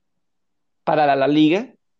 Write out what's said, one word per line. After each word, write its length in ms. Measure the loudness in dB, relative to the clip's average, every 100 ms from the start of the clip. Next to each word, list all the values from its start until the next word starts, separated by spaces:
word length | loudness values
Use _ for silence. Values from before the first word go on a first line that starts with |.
| _ _ _ _ _ _ _ _
para 240 | -4 -2 0
la, 80 |
la 140 | 0 0
liga, 440 | 2 2 0 -6 _ _ _